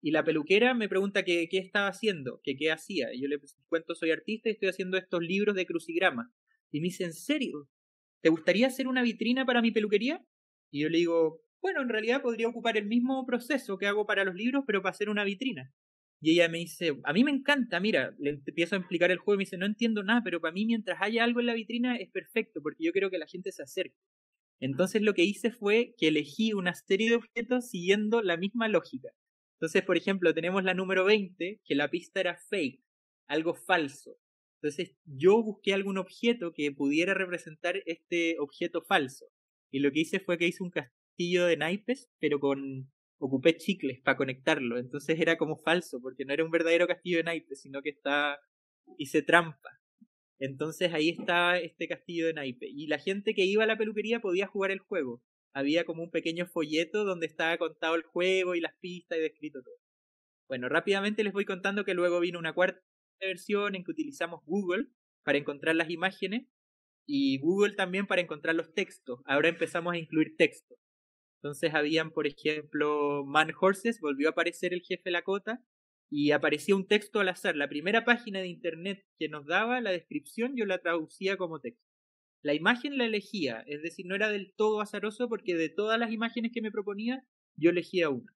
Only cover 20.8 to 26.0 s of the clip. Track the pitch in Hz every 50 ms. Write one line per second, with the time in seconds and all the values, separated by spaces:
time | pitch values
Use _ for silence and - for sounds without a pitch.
20.8 | 214 - 175 - 185 208 226 226 226 240 240 240 240 240 233 226 226 226 233 240
21.8 | 240 254 247 240 - - _ 190 175 _ - 226 226 _ _ 160 143 151 147 _
22.8 | 160 165 170 196 190 196 185 180 151 - - 180 185 196 185 - 147 127 - -
23.8 | 180 139 _ _ _ _ _ _ _ _ _ _ _ _ _ _ 139 131 139 135
24.8 | 180 185 - 220 208 214 202 196 170 196 202 - - 240 226 - 202 202 208 226
25.8 | 240 - - _